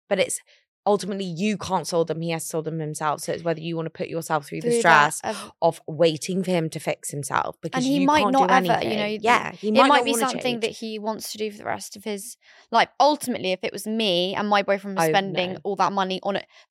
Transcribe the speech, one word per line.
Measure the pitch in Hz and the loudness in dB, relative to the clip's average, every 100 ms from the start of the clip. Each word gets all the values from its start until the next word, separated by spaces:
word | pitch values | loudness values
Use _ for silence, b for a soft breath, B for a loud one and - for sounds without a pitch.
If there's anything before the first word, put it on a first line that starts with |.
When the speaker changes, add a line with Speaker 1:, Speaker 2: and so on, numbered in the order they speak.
| - | -2
Speaker 1:
but | 190 | 0
it's | - - b b b _ - | 0 -2 b b b _ 0
ultimately | 208 185 190 185 | 0 0 -6 -6
you | 160 208 202 | -2 -2 -2
can't | 160 185 147 | -2 -4 0
solve | 170 165 | 0 0
them. | 156 | -2
He | 170 | -2
has | 165 | -4
to | - | -4
solve | 165 156 | -6 -4
them | 160 | -4
himself. | 151 156 151 147 | -6 -4 -2 -2
So | - | -4
it's | 160 | -4
whether | 165 160 | -2 -4
you | 165 165 | -4 -4
wanna | 160 | -6
put | - - | -6 -6
yourself | 165 165 156 143 | -6 -2 -2 -2
through | 165 | -4
the | 233 | 0
Speaker 2:
Through | 233 | 2
that | 175 156 147 | 6 6 6
Speaker 1:
stress | - - 202 | 0 -6 -8
Speaker 2:
of | 208 - | -10 0
Speaker 1:
of | 170 160 - | 0 0 -6
waiting | 151 170 156 - 185 | 2 2 2 -2 -2
for | 185 | 0
him | 180 160 | 0 0
to | 156 | -4
fix | - - - | -6 -6 -8
himself | 143 - - - - | -8 -4 -2 -2 -6
because | - 254 | -6 -2
Speaker 2:
And | 254 | 0
he | 285 | 2
Speaker 1:
you | 277 | 4
Speaker 2:
might | 302 | 4
Speaker 1:
can't | - | 4
Speaker 2:
not | 269 269 | 4 4
Speaker 1:
do | |
Speaker 2:
ever, | 254 185 | 4 4
you | - 220 | 2 0
Speaker 1:
anything. | 208 | -2
Speaker 2:
know, | 208 214 | -2 -2
Speaker 1:
Yeah, | 214 240 - | 2 2 0
he | 175 208 | -6 2
Speaker 2:
it | |
Speaker 1:
might | 214 269 | 6 6
Speaker 2:
might | 285 | 6
Speaker 1:
not | 254 | 4
Speaker 2:
be | |
Speaker 1:
wanna | 233 254 | 0 0
Speaker 2:
something | - | -2
Speaker 1:
change. | 254 240 | -4 -2
Speaker 2:
that | 220 | -4
he | 214 220 214 | -6 -10 -8
wants | 208 220 - | -6 -8 -10
to | 208 | -8
do | 214 | -8
for | 208 | -8
the | - | -8
rest | 208 - 208 | -8 -8 -12
of | 220 | -8
his | 202 - - b b b | -8 -10 -18 b b b
life. | 226 - - | 2 4 4
Ultimately, | 277 294 - 233 185 | 4 4 -2 -4 -2
if | 185 | -2
it | 226 | -4
was | 202 214 | -6 -4
me | 220 220 175 180 196 | -2 2 2 0 -2
and | 208 | 2
my | 208 | 2
boyfriend | 202 196 202 190 | 2 0 -2 0
was | 165 | 2
Speaker 1:
Oh, | |
Speaker 2:
spending | 196 196 175 180 | 2 2 -2 -4
Speaker 1:
no. | 185 | -4
Speaker 2:
all | 190 196 | -6 0
that | 180 | 0
money | 196 185 185 | 2 -2 -2
on | 196 196 | -4 -6
it, | - b b | -8 b b